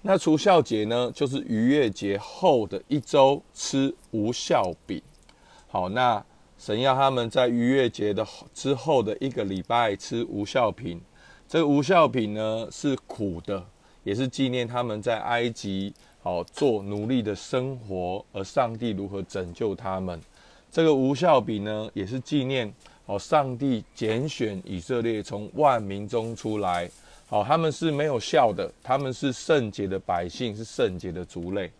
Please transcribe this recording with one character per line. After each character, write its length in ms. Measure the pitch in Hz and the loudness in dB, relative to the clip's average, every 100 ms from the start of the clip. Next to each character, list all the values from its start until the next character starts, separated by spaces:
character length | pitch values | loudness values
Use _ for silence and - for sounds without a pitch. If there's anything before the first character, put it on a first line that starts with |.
那 140 | 196 190 | 2 2
除 200 | - 156 | 4 4
酵 240 | 202 180 | 6 6
节 240 | 135 110 107 | 6 0 2
呢， 260 | 120 123 | 2 0
就 140 | 123 139 | 0 -2
是 160 | 135 - | -2 -2
逾 200 | 110 120 | 2 4
越 240 | 147 123 | 6 4
节 280 | 98 98 98 | 0 -2 -2
后 460 | - - 185 135 104 | -4 0 4 4 2
的 160 | - - | -6 -2
一 120 | 147 | -4
周 420 | - - 135 143 - | 2 6 6 6 -4
吃 400 | - - 139 135 - - | -12 -2 0 0 -2 -6
无 200 | 113 104 | -2 -2
酵 420 | 127 - 170 95 82 - | -2 0 0 0 -4 -8
饼。 160 | 92 - _ _ _ _ - _ | -10 -10 _ _ _ _ -20 _
好， 220 | - 92 | -4 -2
那 340 | 110 127 107 - _ _ _ | 2 2 2 -4 _ _ _
神 220 | - 107 | -4 0
要 160 | 131 131 | 2 4
他 160 | 135 | 4
们 180 | 131 117 | 2 0
在 200 | 131 123 | 2 2
逾 180 | 120 120 | 4 4
越 200 | 135 123 | 4 2
节 240 | - 104 | 0 -2
的 100 | 104 | 0
后， 240 | 110 - - | -4 -8 -20
之 200 | - 135 | -8 -4
后 300 | 135 143 143 | -2 2 2
的 140 | 104 104 | 2 -2
一 100 | 135 | -4
个 140 | 127 | -4
礼 180 | 101 95 | -4 -4
拜 320 | 90 120 113 | 0 2 2
吃 300 | 98 - 117 117 | 0 -4 -4 -4
无 160 | 101 104 | -4 -2
酵 260 | 135 113 | 0 0
品。 300 | 90 85 87 - _ - - _ | 0 -10 -10 -14 _ -20 -20 _
这 100 | 160 | 0
个 60 | 156 | 4
无 160 | 143 | 4
酵 260 | 139 180 147 | 6 6 6
品 260 | 123 107 | 2 -2
呢， 340 | 104 110 110 113 | -2 -2 -2 -6
是 260 | - 147 131 _ | -6 -4 -4 _
苦 340 | - 101 85 - | -6 -6 -6 -6
的， 200 | 98 87 _ _ _ | -6 -8 _ _ _
也 100 | - | -6
是 140 | 101 131 | -2 -4
纪 220 | - 131 | -2 -2
念 180 | 123 117 | 0 -2
他 160 | 123 | -4
们 180 | 123 107 | -4 -4
在 180 | 104 110 | -2 -2
埃 280 | - 120 120 | 0 0 -2
及， 440 | 113 101 95 98 - _ _ | -4 -6 -4 -6 -10 _ _
好， 220 | 90 90 | -4 -4
做 400 | 87 - 147 107 | -4 0 2 2
奴 240 | 98 104 110 | -2 -6 -2
隶 140 | 131 | -2
的 120 | 107 | -2
生 420 | 98 - 131 127 131 | -6 -4 -4 -4 -8
活， 440 | 110 95 90 95 - | -8 -6 -4 -6 -10
而 100 | 101 | -10
上 340 | 98 - 120 113 | -4 0 0 -2
帝 140 | 120 | -4
如 160 | 98 98 | -4 -6
何 140 | 98 | -8
拯 300 | 90 98 90 | -8 -8 -8
救 200 | 82 113 | -4 -4
他 260 | 95 95 95 | -4 -6 -4
们。 220 | 92 85 - - - - _ | -6 -8 -14 -20 -20 -20 _
这 140 | - | 2
个 100 | 160 | 4
无 220 | 143 131 135 | 4 2 2
酵 240 | 175 139 | 4 4
饼 240 | 110 107 | 4 -4
呢， 260 | 104 107 110 | -4 -6 -6
也 120 | - 101 | -6 -6
是 140 | 127 | -6
纪 240 | - 151 | -2 -2
念， 280 | 127 135 110 - - - - | 0 -2 -4 -8 -20 -20 -6
好， 120 | 101 | -6
上 400 | - 156 135 123 | 2 2 2 -2
帝 240 | 139 117 - - | 0 0 -4 -6
拣 320 | 110 113 151 | -2 0 -2
选 340 | - 113 98 - | -2 -4 -4 -8
以 120 | 92 | -8
色 220 | 82 123 | -4 -2
列 240 | 117 110 | 0 -2
从 260 | 101 104 104 - | -4 -8 -8 2
万 260 | 147 120 | 4 4
民 240 | 104 98 104 | -2 -8 -4
中 300 | 117 113 113 | -4 -4 -6
出 220 | 110 107 | -4 -2
来。 320 | 95 87 87 - - - _ | 0 -2 -4 -10 -20 -20 _
好， 140 | 104 | -2
他 160 | 104 160 | 2 2
们 140 | 160 | 2
是 180 | 139 165 | 0 -2
没 140 | 143 | 0
有 160 | 151 127 | 0 -2
酵 340 | - 156 120 | 2 4 4
的， 160 | 92 87 - | 2 -6 -8
他 140 | - 135 | -2 -2
们 160 | 139 | 0
是 180 | 123 143 | -2 -2
圣 400 | 127 - 156 113 | -4 2 2 2
洁 160 | - 98 | -4 -4
的 100 | 95 | -4
百 300 | - 87 87 | -2 -2 -2
姓， 260 | - 123 | -6 -6
是 120 | 104 113 | -6 -12
圣 340 | - 117 90 | 0 0 0
洁 140 | 90 | -8
的 100 | 85 | -8
族 300 | 87 - 85 | -10 -8 -6
类。 180 | 98 87 _ | -4 -6 _